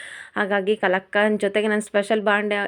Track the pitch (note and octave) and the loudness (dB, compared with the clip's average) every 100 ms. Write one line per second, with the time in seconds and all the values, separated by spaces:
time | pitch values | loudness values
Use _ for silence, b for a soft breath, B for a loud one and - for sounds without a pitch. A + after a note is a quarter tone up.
0 | B B B G#3 G3+ G3+ F#3+ G#3+ G3 F#3 | B B B -4 0 0 0 0 2 0
1 | F#3+ G#3 G#3+ G#3 G3+ G#3 G#3+ G#3+ G#3 G#3 | 0 0 2 2 0 0 0 -2 0 -2
2 | G3+ A3 G#3 G#3 G#3 G#3 | 0 0 2 0 0 -2